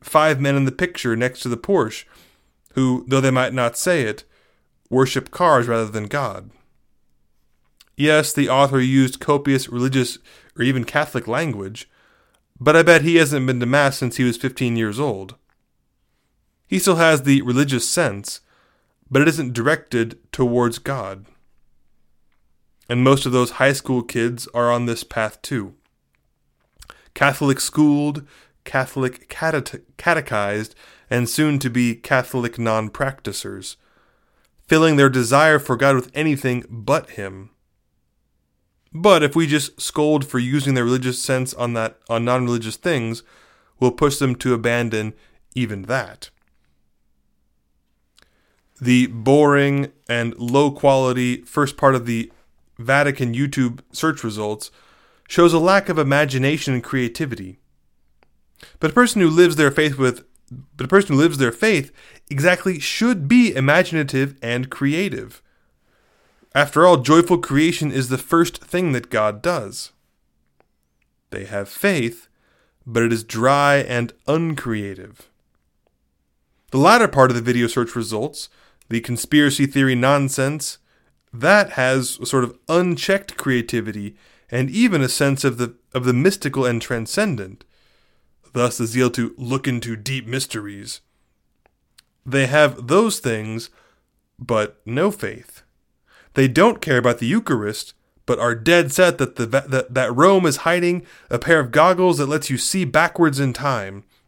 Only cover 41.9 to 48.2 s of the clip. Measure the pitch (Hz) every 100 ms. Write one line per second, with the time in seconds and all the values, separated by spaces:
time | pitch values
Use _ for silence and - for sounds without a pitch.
41.9 | - - 113 117 127 123 120 110 - 180
42.9 | 147 117 113 - _ _ _ _ - 123
43.9 | 123 147 135 135 120 127 120 117 120 117
44.9 | 110 107 - _ _ _ - 113 104 98
45.9 | 131 101 - - _ _ _ _ _ _
46.9 | _ _ _ _ _ _ _ _ _ _
47.9 | _ _ _